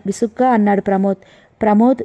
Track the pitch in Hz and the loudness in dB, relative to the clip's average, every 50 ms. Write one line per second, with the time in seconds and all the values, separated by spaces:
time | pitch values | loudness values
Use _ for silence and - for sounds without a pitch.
0 | - 196 196 - 240 214 - - 247 262 247 220 208 208 202 190 - 202 196 190 | -6 -8 -6 -4 -6 -4 -2 -2 0 0 2 2 2 2 0 0 0 -2 -2 0
1 | 196 196 190 - _ _ - - _ _ _ - 226 220 208 208 233 254 269 254 | 0 -2 -4 -6 _ _ -20 -20 _ _ _ -4 0 0 2 2 2 2 0 -2